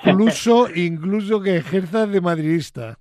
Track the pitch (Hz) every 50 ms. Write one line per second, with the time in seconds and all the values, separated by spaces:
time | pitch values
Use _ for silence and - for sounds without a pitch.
0 | - - 185 190 220 226 - - - 226 233 240 240 226 165 170 175 170 165 160
1 | 156 185 196 214 208 196 220 208 190 196 185 170 - - 160 196 185 160 170 226
2 | 220 208 202 196 175 175 170 160 156 156 165 170 135 - - 135 117 110 117 -